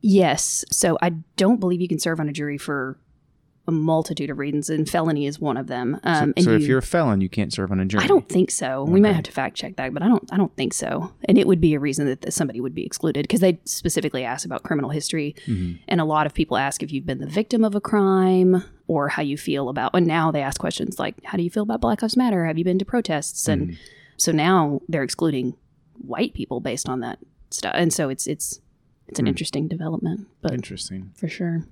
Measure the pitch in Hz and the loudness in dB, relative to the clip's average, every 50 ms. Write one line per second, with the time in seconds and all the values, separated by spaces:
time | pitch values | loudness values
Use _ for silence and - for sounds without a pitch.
0 | - 220 190 196 185 156 127 - - - - - - - - - - 180 160 - | 4 6 6 6 6 4 2 0 -2 -4 -4 -6 -4 -4 -2 0 2 2 2 2
1 | - 175 170 160 160 _ _ - 190 196 247 220 190 180 180 170 180 175 170 156 | 0 0 -2 -4 -10 _ _ 2 4 4 4 4 2 0 0 0 0 -2 -2 -2
2 | - 175 165 160 156 151 143 147 147 147 143 143 - - 147 139 131 131 135 _ | -2 -2 -2 -2 -4 -4 -4 -4 -6 -6 -6 -8 -6 -4 -4 -4 -4 -6 -8 _
3 | _ _ _ _ _ _ _ _ _ _ _ _ _ - 170 160 151 160 160 160 | _ _ _ _ _ _ _ _ _ _ _ _ _ -2 0 0 2 2 2 2
4 | 156 - 160 151 147 143 143 135 139 147 143 147 143 - 160 160 160 156 - 175 | 0 -2 -6 -6 -6 -6 -6 -6 -4 -2 -2 -2 -2 -2 -2 -2 -2 0 0 0
5 | 160 165 156 147 143 143 147 151 165 147 123 127 135 127 127 123 123 120 139 - | 0 2 0 0 0 -2 -4 -4 -4 -4 -2 -4 -4 -6 -6 -4 -4 -4 -4 -2
6 | - - 170 151 147 147 - - 180 175 113 - 151 143 131 131 - - - 175 | -2 0 2 2 2 2 4 4 4 6 6 4 4 4 2 0 0 0 0 2
7 | 160 131 104 95 95 90 - - 101 - - - 98 92 98 95 95 95 101 104 | 2 4 2 2 2 0 0 -2 -2 -2 -2 -4 -2 -2 0 0 0 0 0 0
8 | - 302 403 330 214 - - 180 185 - - - - 127 131 135 139 156 175 190 | 4 4 4 4 4 2 0 2 2 2 0 -4 -4 -4 -4 -4 0 4 6 6
9 | 208 214 196 165 151 - - - 135 - - - - - 190 - 131 131 - 147 | 8 8 6 2 0 -2 -4 -4 -4 -4 -6 -8 -10 -10 -8 -6 -6 -6 -4 0
10 | 165 208 247 - - - - 185 190 - _ - 135 - - - - - - - | 4 4 4 4 2 0 0 2 2 0 _ -2 -4 -2 -2 -4 -4 -4 -4 -4
11 | 165 - - _ - - 190 - - - 190 165 160 165 151 143 139 147 135 143 | -6 -8 -12 _ 2 4 6 6 6 6 4 6 6 4 4 4 0 -2 0 0
12 | 147 139 131 - - - - - 165 135 - 117 123 135 - 165 - - - - | 0 -2 -2 -4 -6 -6 -2 -2 -2 -2 -2 -6 -6 -6 -6 -8 -8 -8 -8 -2
13 | - 160 - 143 147 - - 185 180 185 175 - _ - - - - 180 - 160 | -2 -2 0 0 -2 0 2 4 4 4 4 2 _ -10 -10 -4 -4 -2 -2 -2
14 | 151 151 - 131 127 117 123 139 - 175 147 120 - - - 139 139 120 143 156 | -2 -2 -4 -4 -6 -6 -6 -6 -6 -8 -8 -8 -4 -4 -2 -2 -2 -2 -4 -4
15 | 143 - - 160 147 147 147 - - - 113 95 92 87 85 85 _ - - - | -4 -4 -4 -4 -4 -4 -8 -10 -6 -4 -4 -2 -2 -4 -6 -10 _ -2 0 0
16 | 160 156 151 151 151 147 - - 156 - - 104 135 139 139 - - 147 151 135 | 0 2 2 2 0 0 0 -2 -2 0 0 -2 0 -2 -4 -6 -8 -6 -6 -6
17 | - - 131 127 139 143 151 196 220 _ - 226 220 214 202 208 202 - - 208 | -4 -6 -6 -6 -6 -4 -2 -4 -2 _ 2 2 2 2 2 -2 -2 0 2 2
18 | 196 190 190 190 185 185 185 185 185 185 185 180 185 - - _ _ - 143 143 | 4 4 4 4 4 4 4 6 6 6 4 4 0 -4 -20 _ _ -2 0 0
19 | 143 143 147 - 156 143 143 147 - - 147 139 139 123 135 143 - - - 180 | 0 0 -2 -2 -2 -4 -4 -4 -4 -4 -2 -2 -2 -4 -4 -2 -2 0 2 4
20 | 175 170 156 170 160 160 151 147 139 135 - - - 160 - - - - - - | 4 4 4 2 2 2 2 0 -2 -2 -4 -4 -4 -4 -4 -4 -6 -6 -4 -4
21 | - - - - _ - - 185 170 175 - 220 208 214 226 233 - 240 214 - | -6 -6 -6 -10 _ -6 -4 -2 -2 -2 -2 -2 -2 -2 -2 0 0 0 0 0
22 | - 220 - 247 254 240 208 180 165 165 156 160 170 185 180 190 196 - - 247 | 0 0 2 2 2 4 2 2 0 0 0 0 2 2 2 0 0 0 -2 -2
23 | 220 - 165 147 151 - - - - - 104 - 151 - 85 - - - - - | 0 0 -2 -2 -2 -6 -6 -4 0 0 0 0 0 -4 -6 -10 -16 -20 -20 -20
24 | - _ _ - - - 160 156 151 180 190 185 160 147 143 135 - - 165 156 | -20 _ _ -2 0 2 2 2 4 4 4 4 4 2 0 -4 -4 -2 -2 -2
25 | 135 123 - - 165 165 139 127 123 123 - _ _ _ _ _ _ _ _ - | -2 -2 -2 0 0 0 0 0 -2 -4 -4 _ _ _ _ _ _ _ _ -20
26 | - 135 120 123 160 - - - 117 - 131 117 104 - 113 - - - 131 127 | -12 -10 -2 -2 -2 -2 -2 -8 -8 -6 -6 -6 -4 -6 -6 -6 -6 -6 -6 -6
27 | 117 117 - _ - _ _ _ - _ - - - - - - 175 165 - - | -6 -8 -10 _ -16 _ _ _ -18 _ -10 -6 -6 -2 0 2 2 2 2 0
28 | 165 135 135 135 - - 147 147 - - - - _ _ _ _ _ _ _ _ | -2 -2 -2 -4 -4 -6 -6 -6 -6 -10 -10 -12 _ _ _ _ _ _ _ _
29 | _ - - - 120 110 92 - 165 - - 147 156 165 170 165 165 160 165 - | _ -12 -4 0 0 0 0 0 -4 -4 -4 -4 -4 -4 -4 -6 -4 -6 -4 -4
30 | - 170 170 214 196 _ _ _ - - 131 123 120 - 95 90 - - 95 95 | -4 -4 -4 -6 -10 _ _ _ -4 -4 -4 -4 -6 -8 -12 -12 -12 -10 -10 -12
31 | 92 95 - - - 165 - - 185 170 165 165 160 - | -12 -14 -12 -8 -8 -8 -6 -4 -4 -2 -2 -4 -6 -8